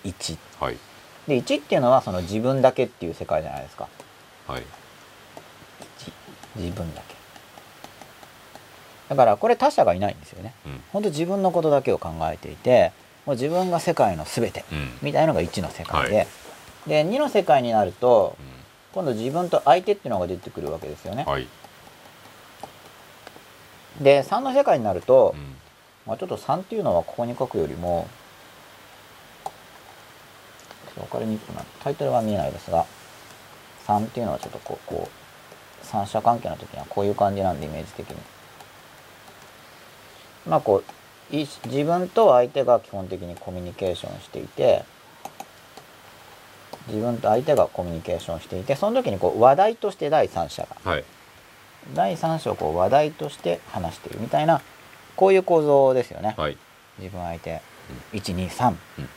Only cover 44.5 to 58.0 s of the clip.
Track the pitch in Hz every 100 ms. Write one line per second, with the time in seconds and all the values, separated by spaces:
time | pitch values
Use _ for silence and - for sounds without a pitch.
44.5 | - 127 - - - - - - - -
45.5 | - - - - - - - - - -
46.5 | - - - - 107 117 117 107 113 156
47.5 | 131 82 - 90 82 85 85 - 82 -
48.5 | 95 107 139 202 247 240 98 90 - 170
49.5 | 156 208 226 202 - 151 151 107 - 82
50.5 | - - - 92 78 - - - - -
51.5 | - - - - 135 196 165 165 160 123
52.5 | 95 82 82 95 135 151 160 151 - 170
53.5 | 170 - - 85 - - - 117 143 156
54.5 | 151 - - - - - - 190 190 185
55.5 | 165 147 139 135 131 - - 104 107 76
56.5 | 71 - - - - 95 95 87 85 82
57.5 | 80 - - - -